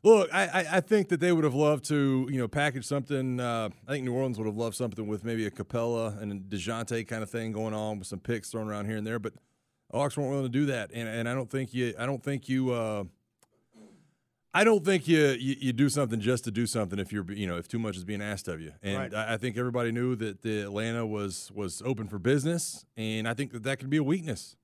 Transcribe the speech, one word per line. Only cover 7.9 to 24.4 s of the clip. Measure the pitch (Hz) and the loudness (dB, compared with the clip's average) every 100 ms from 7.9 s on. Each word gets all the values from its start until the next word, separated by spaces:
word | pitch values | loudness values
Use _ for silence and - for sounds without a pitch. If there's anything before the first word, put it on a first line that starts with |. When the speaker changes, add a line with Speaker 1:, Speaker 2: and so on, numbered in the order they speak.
| 107 | -6
Speaker 1:
with | 95 | -8
some | 95 | -10
picks | - 117 - | -4 -4 -4
thrown | 117 107 | -6 -6
around | 104 104 | -4 -4
here | 110 | -4
and | 107 | -4
there, | 117 | -4
but | 104 - _ _ _ _ _ | -6 -10 _ _ _ _ _
Hawks | 117 139 147 | 0 0 0
weren't | 139 | -2
willing | 139 131 | -2 0
to | |
do | 127 143 | 2 2
that. | 127 101 | 0 -4
And, | 117 113 | -6 -6
and | 113 117 | -4 -2
I | |
don't | 127 120 | -2 -2
think | 135 131 | -4 -4
you, | 127 120 110 | -2 -2 -2
I | 120 | -4
don't | 135 | -4
think | 143 139 - | -4 -6 0
you, | 131 131 | 2 2
uh, | 120 113 104 95 _ _ _ _ _ _ - - - _ _ _ _ _ | 0 0 -2 -6 _ _ _ _ _ _ -20 -20 -20 _ _ _ _ _
I | 170 | 4
don't | 214 214 | 6 6
think | 165 190 139 | 4 2 6
you, | 165 147 127 | 6 6 4
you, | 131 135 | -2 -2
you | 135 | 0
do | 120 139 | 4 2
something | 135 131 113 | 4 0 2
just | 104 127 | 2 2
to | - | 0
do | 104 117 | 0 0
something | 117 98 98 | 0 -2 -2
if | 92 | -4
you're, | 104 90 | -4 -4
you | 101 98 | -4 -2
know, | 87 | -4
if | 85 | -4
too | 117 | -4
much | 110 92 | -4 -4
is | |
being | 90 101 | -6 -6
asked | 104 101 - | -4 -6 -6
of | 80 | -8
you. | 78 76 | -10 -8
And | 101 98 | -4 -2
Speaker 2:
Right. | 131 | -2
Speaker 1:
I, | 104 110 | -4 -2
I | 113 | -2
think | 123 113 | -2 -2
everybody | 123 123 117 | -2 0 0
knew | 117 127 120 | 0 0 -2
that | 110 98 | -4 -4
the | 113 107 | -4 -2
Atlanta | 101 101 113 117 113 | -2 -4 -2 -2 -2
was, | 107 101 90 - | -2 -4 -6 -12
was | 104 98 - | -6 -6 -4
open | 120 123 104 | -4 -4 -4
for | 101 | -2
business, | 92 143 147 170 - - - - | 2 4 2 -2 -4 -10 -16 -6
and | 110 110 113 | -4 -2 -2
I | |
think | 120 139 | -2 -4
that | 117 | -4
that | 110 135 | -4 -4
could | 131 | 0
be | 151 | 0
a | |
weakness | 139 185 160 104 | 2 0 0 -6